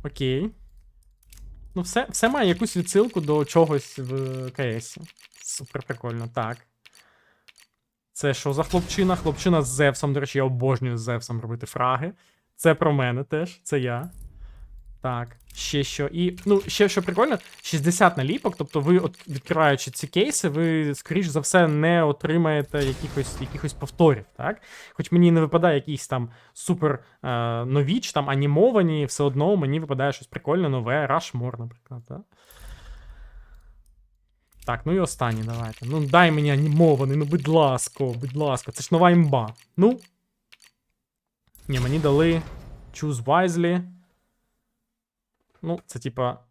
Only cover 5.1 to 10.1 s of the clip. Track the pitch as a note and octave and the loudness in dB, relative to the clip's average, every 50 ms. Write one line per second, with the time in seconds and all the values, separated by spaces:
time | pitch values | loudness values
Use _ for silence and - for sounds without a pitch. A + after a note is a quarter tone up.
5.1 | _ _ - - _ _ - - - - C3 - - C#3 - - C3 A#2+ - A#2+ | _ _ -20 -20 _ _ -12 -12 -10 -10 -12 -12 -12 -12 -10 -10 -12 -8 -8 -8
6.1 | A#2 A#2 A#2 A#2 - C3 A2+ A2 A#2+ - _ _ _ _ _ - _ - _ _ | -6 -6 -8 -8 -6 -6 -6 -6 -8 -12 _ _ _ _ _ -20 _ -20 _ _
7.1 | _ _ _ _ _ _ _ - _ _ _ _ _ _ _ _ _ _ _ _ | _ _ _ _ _ _ _ -20 _ _ _ _ _ _ _ _ _ _ _ _
8.1 | _ - - C#3+ C3+ - - D3 C#3 C#3+ D#3+ - - F3 F3 - - - F#3+ F#3 | _ -4 -4 -2 -2 -2 -4 -4 -2 -2 -2 0 0 -2 -2 -2 -2 0 0 0
9.1 | F3+ F3 - D#3+ C#3+ - - F#3 F3 D#3+ C#3 B2 C3 C3+ D3+ C#3 C3+ - - C#3+ | 0 0 -2 -4 -4 0 2 2 2 2 2 0 0 2 2 2 2 0 -2 -2